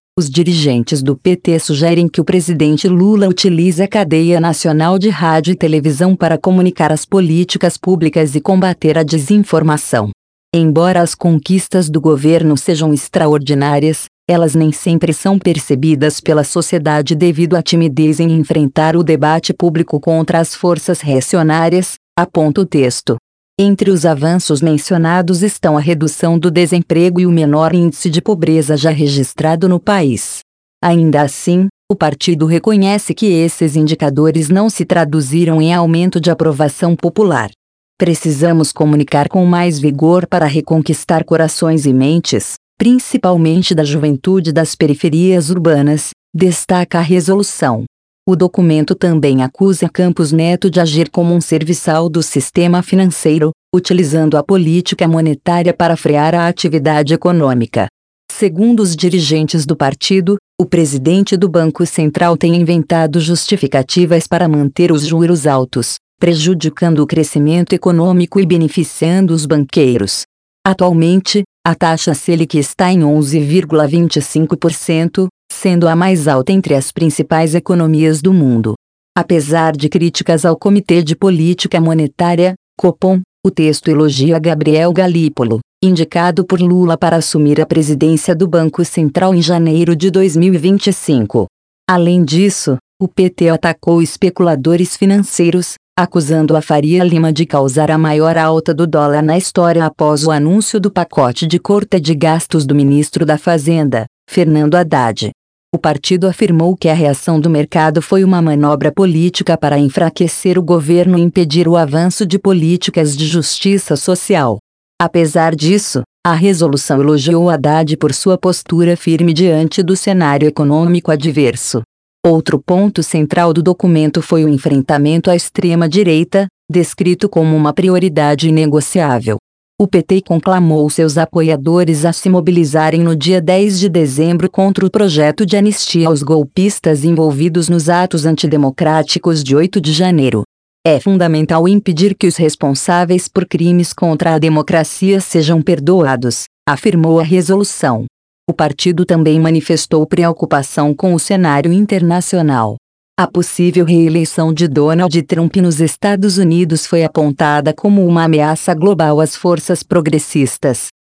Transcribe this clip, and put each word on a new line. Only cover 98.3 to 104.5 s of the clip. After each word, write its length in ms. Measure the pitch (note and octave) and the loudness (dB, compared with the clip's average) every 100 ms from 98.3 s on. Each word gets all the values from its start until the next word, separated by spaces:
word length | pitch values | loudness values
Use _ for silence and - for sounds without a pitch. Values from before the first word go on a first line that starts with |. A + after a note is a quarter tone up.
| E3 | 0
alta 360 | D#3+ D#3+ D#3+ | 0 0 -2
do 120 | D#3 E3 | -2 0
dólar 380 | D3+ D3 D3 | 0 0 0
na 140 | D#3 E3+ | 0 0
história 480 | - - E3+ E3 D#3+ | -2 0 2 2 0
após 400 | - D3+ D3+ D#3 | 0 0 0 0
o 60 | |
anúncio 460 | D3+ D3 G3+ G3+ G#3+ | 0 2 0 0 -2
do 120 | G3 | -2
pacote 560 | F3+ E3+ - B2+ B2 D#3+ | -2 -4 0 0 0 -2
de 100 | E3+ | -2
corte 400 | - G#3 G#3 F#3 | 0 -2 0 -2
de 120 | D3 | 0
gastos 520 | D3+ D#3+ D#3+ - D#3+ C3+ | 0 0 0 0 -2 0
do 100 | D3 | 2
ministro 500 | C#3 C#3+ D3+ - D#3+ | 2 2 0 -2 -2
da 120 | D3+ | -2
Fazenda, 680 | - E3+ C#3+ E3 D3 A#2+ A2 _ - | 0 -2 0 0 0 -2 -6 _ -6
Fernando 460 | - E3 | 0 2